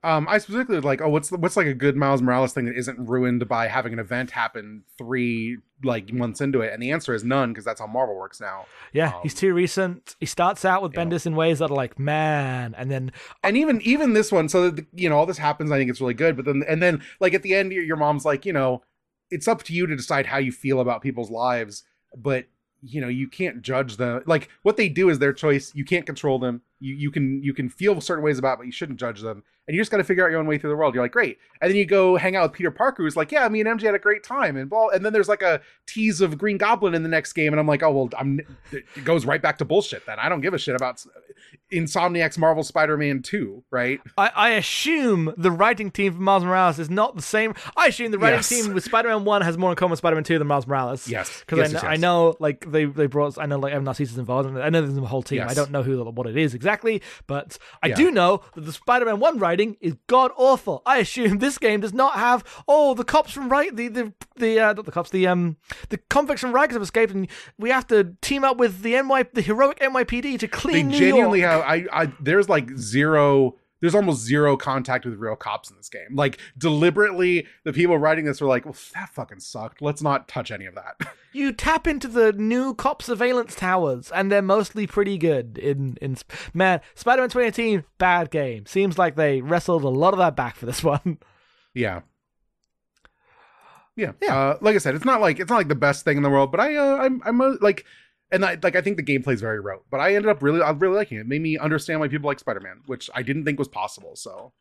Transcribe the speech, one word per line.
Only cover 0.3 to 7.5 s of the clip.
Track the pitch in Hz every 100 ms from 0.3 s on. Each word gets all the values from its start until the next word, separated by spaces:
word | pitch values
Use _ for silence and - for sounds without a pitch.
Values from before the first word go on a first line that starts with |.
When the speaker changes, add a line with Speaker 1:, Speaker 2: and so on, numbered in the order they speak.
| -
Speaker 1:
specifically | 202 214 254 190
was |
like, | 139 135
"Oh, | 156
what's | 151 151
the, | 180
what's, | 170 196
like, | 165
a |
good | 131 143 139
Miles | 139 139
Morales | 123 123 127
thing | 143 120
that | 120
isn't | 120 123 120
ruined | 127 127 123 113
by | 117 113
having | 120 120
an | 113
event | 101 123 123
happen | 123 113 117 104 107 _ -
three, | 117 127 120 117 113 123 _ _
like, | 131 117 98
months | 123 120 107
into | 139 135
it?" | 113
And | 107
the | 123
answer | 160 -
is | 117
none, | 113 135 127